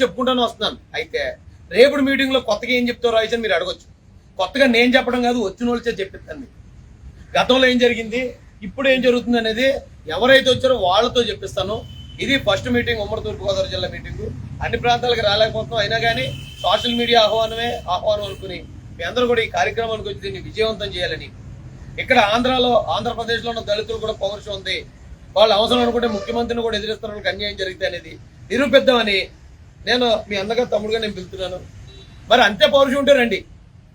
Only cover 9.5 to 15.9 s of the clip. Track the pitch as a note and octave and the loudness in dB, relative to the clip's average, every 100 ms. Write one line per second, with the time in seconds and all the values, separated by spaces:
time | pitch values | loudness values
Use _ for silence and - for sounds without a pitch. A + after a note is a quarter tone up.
9.5 | A3 C4+ C#4 - - D3+ E3+ B3 C4+ B3+ | 0 0 0 -6 -16 -8 0 6 6 6
10.5 | A#3+ C4 A#3+ F3+ G3 A#3+ A#3+ G#3 F#3+ G3 | 2 2 2 4 4 4 2 0 -4 -8
11.5 | G3 F#3+ A3+ - - - - G#3+ C4+ G3+ | -6 -4 -6 -10 -16 -16 -8 -2 0 2
12.5 | F#3+ B3 A#3+ A#3+ A3+ G3+ G#3+ G#3 F#3+ G3 | 0 0 0 0 -2 -4 -4 -6 -6 -4
13.5 | F#3+ F#3 F#3 F3+ - - - - - - | -2 -2 -4 -6 -8 -10 -10 -10 -10 -12
14.5 | - - A#3 A#3+ A#3+ B3 A3+ G#3 G#3 A3 | -8 -6 -2 2 2 2 0 2 2 2
15.5 | A3 - A3+ G3+ | 0 -4 -2 -2